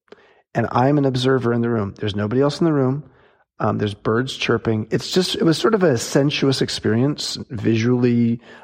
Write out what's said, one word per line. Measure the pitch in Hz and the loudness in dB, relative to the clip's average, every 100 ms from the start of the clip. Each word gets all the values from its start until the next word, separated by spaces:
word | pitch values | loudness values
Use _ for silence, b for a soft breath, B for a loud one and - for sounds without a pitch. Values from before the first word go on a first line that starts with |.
| - b b b b | -20 b b b b
And | - 113 | -4 -2
I'm | - 131 147 | 2 2 2
an | |
observer | 139 127 127 135 117 | 2 0 0 2 2
in | 117 | 0
the | 117 | 0
room. | 117 98 95 | -2 -4 -6
There's | 107 101 | -6 -4
nobody | 104 123 | -2 0
else | 143 143 | 0 2
in | |
the | 170 | 0
room. | 147 127 139 - b b b b - | 2 0 -2 -6 b b b b -6
Um, | 107 107 | -4 -2
there's | 104 | -4
birds | 101 - 110 131 - | -4 -2 -2 -2 -4
chirping. | - 117 - 110 110 | -2 0 0 -2 -2
It's | - - | -4 -2
just, | 180 185 - | -2 -2 0
it | |
was | 165 156 | 0 2
sort | - | 2
of | 220 | 2
a | 180 117 | 2 2
sensuous | - 151 143 - 139 131 | 0 0 0 2 0 0
experience. | 131 - 107 110 135 147 - - - | -2 -2 0 2 0 -2 -6 -8 -10
Visually, | 107 110 113 117 123 123 120 117 117 B B | -4 0 0 2 2 2 4 2 0 B B